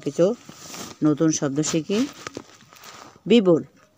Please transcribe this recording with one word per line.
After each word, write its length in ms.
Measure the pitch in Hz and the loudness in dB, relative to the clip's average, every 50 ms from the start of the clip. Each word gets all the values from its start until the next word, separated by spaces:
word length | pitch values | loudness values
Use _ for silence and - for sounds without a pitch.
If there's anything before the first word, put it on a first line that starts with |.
| - | -2
কিছু 200 | 147 - - 170 202 240 - - - - - - - - - - - - - 151 | -6 0 2 2 0 0 -4 -10 -20 -20 -20 -20 -18 -16 -16 -16 -16 -10 -2 0
নতুন 260 | 151 147 131 165 160 | 0 0 2 0 0
শব্দ 260 | 151 - 160 135 135 147 | 0 0 -4 -4 -4 -4
শিখি। 380 | 156 - - 165 147 - 196 220 277 294 - - - - - - - _ - - - _ - - - - - - - - - - _ | -4 -2 -4 -4 -4 -2 -4 -4 -4 -4 -8 -16 -18 -16 -16 -16 -18 _ -20 -20 -20 _ -20 -20 -20 -20 -20 -20 -20 -20 -20 -16 _
বিবুল, 360 | 170 226 240 190 180 165 139 - - _ _ _ _ _ | 4 4 4 6 6 2 2 0 -6 _ _ _ _ _